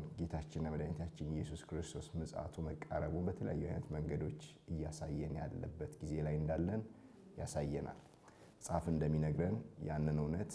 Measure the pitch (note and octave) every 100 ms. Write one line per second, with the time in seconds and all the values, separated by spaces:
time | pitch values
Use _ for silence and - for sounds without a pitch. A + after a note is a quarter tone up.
0 | D2+ - E2 E2 D2+ E2 D#2 D#2 D2+ D#2
1 | E2+ - D2+ D#2 D2+ D#2+ - D#2 D#2+ D2+
2 | - E2+ D#2+ - D#2 - D#2 D2+ - D#2+
3 | D#2 E2 F2+ F#2 - D#2 D#2 - - D2+
4 | D2+ D2+ D2+ - - - - E2 D2+ -
5 | D2+ D2 - C#2+ - - - - D2+ -
6 | D#2 D2+ D2+ D2+ D2+ D#2 F2 A2 A3 -
7 | - - - - - D#2 D2 D2 C#2+ -
8 | - - - - - - - E2+ E2+ D#2+
9 | D2+ D2+ D#2 D2 F2+ A2 - - - D#2
10 | D2+ D2+ D2 F2 F#2